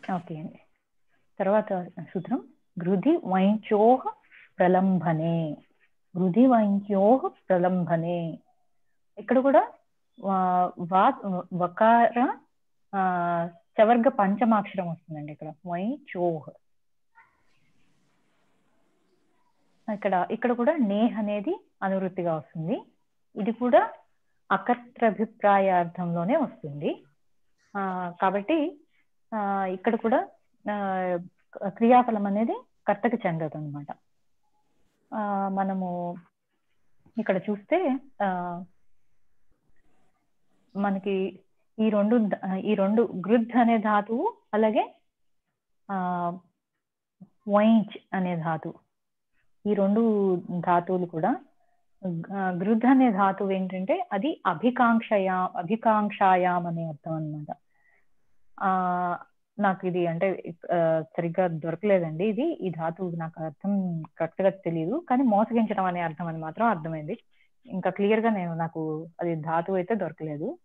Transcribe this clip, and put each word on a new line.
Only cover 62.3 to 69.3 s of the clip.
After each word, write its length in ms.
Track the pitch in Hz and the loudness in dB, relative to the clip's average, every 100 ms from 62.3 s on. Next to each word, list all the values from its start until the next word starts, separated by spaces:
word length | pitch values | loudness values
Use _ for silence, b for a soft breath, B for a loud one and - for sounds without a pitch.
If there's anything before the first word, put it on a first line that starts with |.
| 208 320 | -2 -2
ఈ 160 | 311 190 | -2 -6
ధాతువు 460 | 160 165 165 185 170 | -4 -6 -4 -6 -6
నాకు 280 | 160 165 | -8 -8
అర్థం 580 | 160 147 196 202 185 165 | -10 -8 -4 -2 -2 -4
కరెక్ట్ 400 | 156 _ 160 - | -8 _ -6 0
గా 80 | 190 | 0
తెలియదు, 560 | 190 170 165 160 277 349 | 0 -4 -2 -2 -4 0
కానీ 140 | 247 | 2
మోసగించడం 640 | 269 202 220 233 214 202 185 | 4 2 2 2 0 0 -2
అనే 140 | 175 | -2
అర్థం 280 | 170 156 170 | -6 -6 -8
అని 100 | 160 | -8
మాత్రం 280 | 160 156 233 | -10 -2 0
అర్థమైంది. 520 | 190 160 160 151 226 _ _ _ _ - | 0 -4 -8 -8 -10 _ _ _ _ -10
ఇంకా 240 | 190 185 | -6 -4
clear 300 | 185 202 220 | 0 2 2
గా 100 | 226 | 2
నేను, 240 | 208 175 | 0 -2
నాకు 540 | 165 165 160 156 156 165 _ | -4 -6 -4 -6 -6 -10 _
అది 140 | 175 | -4